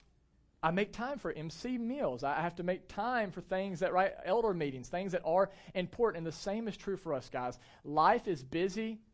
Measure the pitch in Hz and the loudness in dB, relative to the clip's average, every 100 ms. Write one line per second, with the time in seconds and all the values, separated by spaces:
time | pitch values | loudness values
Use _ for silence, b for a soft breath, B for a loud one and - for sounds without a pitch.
0 | _ _ _ _ _ _ 160 180 202 - | _ _ _ _ _ _ 0 2 0 -4
1 | 247 285 175 151 156 - 247 247 226 285 | -6 -4 -6 -4 -8 -6 -4 -2 -2 -2
2 | 180 123 139 151 170 170 180 180 - - | -2 0 -2 0 -2 -2 -2 -2 -4 -4
3 | 226 247 202 175 - 190 196 165 226 180 | 0 0 -2 -4 -4 -2 -2 0 4 4
4 | 196 - - 226 226 175 143 131 120 175 | 4 0 0 2 4 2 -2 -4 -6 -4
5 | 196 170 160 180 196 B B 190 175 - | -2 0 4 4 4 B B -4 -4 2
6 | 226 165 165 151 196 214 226 - - 185 | 2 2 -4 -4 -4 -2 -4 -6 -4 -4
7 | 165 135 - 131 123 123 B B 139 156 | -2 -4 -4 -4 -4 -6 B B 0 6
8 | 170 233 214 151 131 160 190 196 220 220 | 6 6 2 -4 -2 0 0 0 -4 -6
9 | - | -14